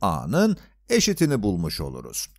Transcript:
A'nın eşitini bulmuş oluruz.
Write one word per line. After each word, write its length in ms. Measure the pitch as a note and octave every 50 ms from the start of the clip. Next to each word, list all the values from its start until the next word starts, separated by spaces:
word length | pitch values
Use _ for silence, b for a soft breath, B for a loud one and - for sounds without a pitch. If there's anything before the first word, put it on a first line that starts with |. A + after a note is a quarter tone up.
A'nın 560 | G2+ F#2+ D#2+ C#2 B1 D#2+ A#2+ F3 G#3+ A3 G3 B B B B B _ -
eşitini 540 | A#3+ A#3 - G#3+ F#3+ - E3+ D3 C#3+ A#2+ G2+
bulmuş 380 | G#2 F#2 E2+ E2 D2+ - -
oluruz. 480 | D#2 C2+ B1+ B1+ A#1 A#1+ - - - - -